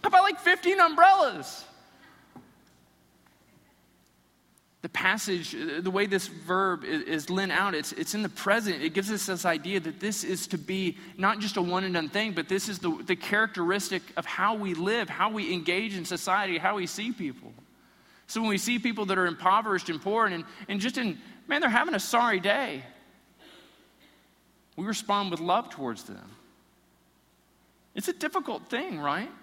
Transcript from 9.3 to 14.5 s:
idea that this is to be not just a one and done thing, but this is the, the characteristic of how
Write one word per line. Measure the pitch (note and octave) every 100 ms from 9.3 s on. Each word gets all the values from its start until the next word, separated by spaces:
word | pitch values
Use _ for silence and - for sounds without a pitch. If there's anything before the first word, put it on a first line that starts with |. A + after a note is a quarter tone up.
| F3+ F3+
idea | D#3+ D#3 G3
that | E3 D3+
this | G3+ G#3
is | - F3+ -
to | F3
be | D3 F#3+ F#3 - - -
not | F#3+ G#3+
just | G#3 G3+
a |
one | F3+ F3+
and | F#3+
done | F3 D#3
thing, | G3+ A3
but | E3+ D#3+
this | F#3+ G#3+
is | F#3
the, | F3 D#3 F3
the | F3
characteristic | - G#3 A3 G3 E3+ G3+ F#3+ F#3 - -
of | -
how | - G3